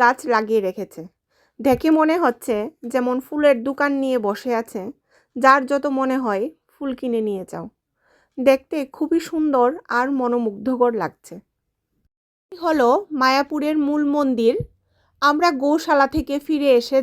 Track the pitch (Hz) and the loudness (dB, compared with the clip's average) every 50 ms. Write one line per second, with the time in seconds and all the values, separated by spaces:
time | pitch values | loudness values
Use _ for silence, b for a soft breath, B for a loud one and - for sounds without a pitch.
0 | 247 240 262 254 - 247 233 214 220 208 226 220 196 180 185 220 190 - - 165 | 2 2 2 0 -2 -2 0 0 0 0 0 0 0 -2 -6 -6 -12 -12 -12 -16
1 | 160 - _ _ _ _ _ _ _ _ _ - 220 277 254 240 - 320 311 311 | -16 -16 _ _ _ _ _ _ _ _ _ -2 0 0 2 2 4 2 4 4
2 | 311 311 330 359 339 247 - - - - 220 208 214 - - _ - 240 247 254 | 4 2 2 2 0 0 -2 -2 -6 -4 -4 -4 -4 -6 -10 _ -12 -4 -4 -2
3 | 247 247 254 262 254 - 311 294 294 285 269 233 233 277 269 277 285 285 277 269 | -2 0 -2 -4 -6 -6 -4 2 4 4 2 2 0 -6 -2 -2 -2 0 0 -2
4 | 269 262 254 240 208 196 208 - - 254 240 226 226 - - 208 185 233 - _ | -2 -2 -2 0 -2 -2 -4 -4 -4 -4 -4 -4 -4 -6 -10 -10 -10 -10 -14 _
5 | _ _ _ _ _ _ _ 247 262 262 269 285 262 262 285 277 285 294 269 262 | _ _ _ _ _ _ _ 4 4 6 6 6 2 0 -2 -2 -2 -2 -2 -2
6 | 269 262 262 269 254 220 202 196 226 311 - _ _ _ _ _ 285 269 254 - | -2 -2 -2 -2 -2 -2 -2 -2 -4 -6 -8 _ _ _ _ _ -8 -8 -6 -6
7 | 269 247 233 226 220 214 202 190 180 - - 170 170 214 - _ _ _ _ _ | -6 -4 -4 -2 -2 -4 -4 -6 -8 -10 -12 -12 -12 -14 -18 _ _ _ _ _
8 | _ _ _ _ _ _ _ 277 247 269 269 262 - _ 330 302 269 - - - | _ _ _ _ _ _ _ 0 2 2 2 2 -2 _ -6 -6 -6 -8 -6 -6
9 | 311 - 320 330 330 - 339 320 311 302 269 254 240 247 311 359 - - - 240 | -2 0 0 -2 -2 -2 -4 -2 0 0 2 2 2 2 0 -4 -8 -4 -2 -2
10 | 254 277 277 262 247 240 240 240 233 220 202 208 208 262 254 240 240 240 233 208 | -2 -2 -2 -2 -2 0 0 0 -2 -4 -6 -4 -4 -4 0 0 0 0 0 -2
11 | 170 156 - _ _ - 165 - - _ _ _ _ _ _ _ _ _ _ _ | -6 -6 -8 _ _ -20 -20 -20 -20 _ _ _ _ _ _ _ _ _ _ _
12 | _ _ _ _ _ _ _ _ _ _ 381 339 330 330 311 294 240 233 269 392 | _ _ _ _ _ _ _ _ _ _ -14 -4 -2 0 2 4 4 4 4 2
13 | 403 - 302 262 254 262 269 277 277 277 302 294 294 302 311 302 285 285 294 302 | 0 -4 -2 0 2 2 2 2 0 -2 -4 -4 -2 0 0 0 0 0 0 0
14 | 294 285 285 294 285 269 247 233 226 226 269 440 - - _ _ _ _ _ _ | 0 0 0 0 0 0 0 2 2 2 0 0 -6 -10 _ _ _ _ _ _
15 | _ _ _ _ 277 285 294 302 349 349 294 254 269 285 302 320 320 330 302 277 | _ _ _ _ 0 0 2 2 2 0 0 0 0 0 0 0 2 2 2 2
16 | 277 269 - 311 - - 277 285 285 - 311 285 285 277 247 240 240 - 269 269 | 2 2 0 -4 -4 -4 -6 -6 -4 -4 -2 0 4 4 4 4 2 2 0 -2